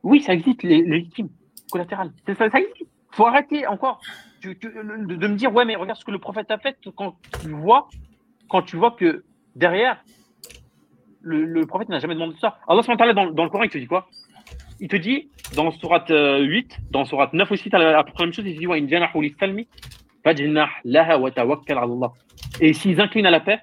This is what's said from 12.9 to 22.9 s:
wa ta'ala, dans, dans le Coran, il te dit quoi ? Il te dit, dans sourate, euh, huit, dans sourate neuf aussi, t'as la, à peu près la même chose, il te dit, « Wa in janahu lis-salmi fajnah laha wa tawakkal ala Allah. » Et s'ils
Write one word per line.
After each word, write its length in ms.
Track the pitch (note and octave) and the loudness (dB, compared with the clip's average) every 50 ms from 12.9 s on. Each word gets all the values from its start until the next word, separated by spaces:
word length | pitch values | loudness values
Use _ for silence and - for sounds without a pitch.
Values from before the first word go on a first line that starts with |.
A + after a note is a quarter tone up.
| A#3 G#3+ A#3 | 2 4 4
wa 60 | A#3+ A3 | 4 4
ta'ala, 0 | |
dans, 180 | G3+ F#3+ E3+ D3+ | 2 0 0 0
dans 100 | D#3+ E3+ | -2 -2
le 40 | D#3+ | 0
Coran, 140 | - G3+ A#3 | 0 -2 -2
il 60 | G3 | -2
te 80 | - | -2
dit 100 | D3 B2 | -8 -6
quoi ? 220 | A#2 F3 F#3 - _ _ - _ _ _ - _ - - - - - - - | -2 -4 -4 -4 _ _ -20 _ _ _ -20 _ -20 -20 -20 -20 -20 -16 -16
Il 80 | G3+ - | -8 -4
te 80 | G3+ | -4
dit, 320 | F#3+ D#3+ G#3+ C4 D4 - _ _ - - - - | -4 -2 -2 -4 -4 -4 _ _ -20 -18 -8 -2
dans 160 | D3 D#3 E3 | -2 -2 -2
sourate, 400 | D#3 - - E3 F3 E3 E3+ - | -2 -6 -2 0 0 0 2 2
euh, 300 | D#3+ D3+ D3 C#3+ C#3 C#3 | 2 4 4 4 2 2
huit, 360 | C#3+ C#3 E3 A#3+ C4 - - - - - | 2 0 0 -2 -4 -6 -16 -16 -12 -6
dans 140 | - C3+ C#3 | -4 -4 -4
sourate 260 | B2+ - C3+ C#3 C3 - | -2 0 0 0 0 2
neuf 160 | E3 G3 - | -2 0 0
aussi, 180 | G#3 F#3 - G#3 | -2 -6 -4 0
t'as 100 | - F#3 | 2 4
la, 180 | E3 D#3+ D#3 | 4 6 4
à 60 | D#3 D3 | 4 2
peu 80 | - | 0
près 120 | - - F3 | -4 -4 -4
la 40 | |
même 60 | E3+ E3+ | -4 -4
chose, 120 | - G#3 | -6 -8
il 80 | G3 E3 | -8 -8
te 60 | D3+ | -8
dit, « 80 | E3+ | -6
Wa 80 | F3+ F3 | -4 -2
in 120 | D#3 D3 | -2 -2
janahu 340 | C3+ D3+ F3 F3 - - D#3 | 0 0 0 0 -2 -2 -4
lis-salmi 460 | D3+ D3 D3 - G3 F#3+ F#3+ G#3 A#3 _ _ - - - - - _ _ _ _ _ | -4 -4 -4 -4 -4 -4 -4 -8 -10 _ _ -20 -20 -20 -20 -20 _ _ _ _ _
fajnah 460 | D#3 E3 C#3+ C#3+ D3+ D3+ D3+ D3+ - - - - | 2 2 2 0 0 2 2 0 0 -4 -12 -6
laha 340 | A#2+ B2+ D#3 E3 E3+ D#3+ | 2 4 4 6 6 4
wa 140 | C#3 B2+ C3 | 2 2 -2
tawakkal 460 | B2+ C3+ A#2+ B2 D3 D3 C#3 - D3 | -2 -2 0 0 -2 -4 -4 -4 -4
ala 160 | B2+ A#2+ A#2+ A#2+ | -2 -2 -4 -4
Allah. » 200 | B2 B2+ A#2+ _ _ _ _ _ - - B2+ - - | -4 -4 -6 _ _ _ _ _ -18 -16 -14 -2 2
Et 140 | E3 D#3 D#3 | 4 4 4
s'ils 260 | D#3 - G3 | 4 0 0